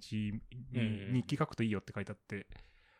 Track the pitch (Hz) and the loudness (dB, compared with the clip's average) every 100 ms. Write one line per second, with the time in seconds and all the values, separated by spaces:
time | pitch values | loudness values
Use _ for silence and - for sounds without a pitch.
0 | - 107 107 110 - 127 127 123 110 101 | 0 0 0 -2 -6 -12 -4 2 2 2
1 | 98 127 - 143 151 - 113 98 - 104 | 2 2 4 2 2 2 2 2 0 -4
2 | 98 98 - 101 - - - - - | -4 -6 -6 -6 -6 -14 -18 -20 -20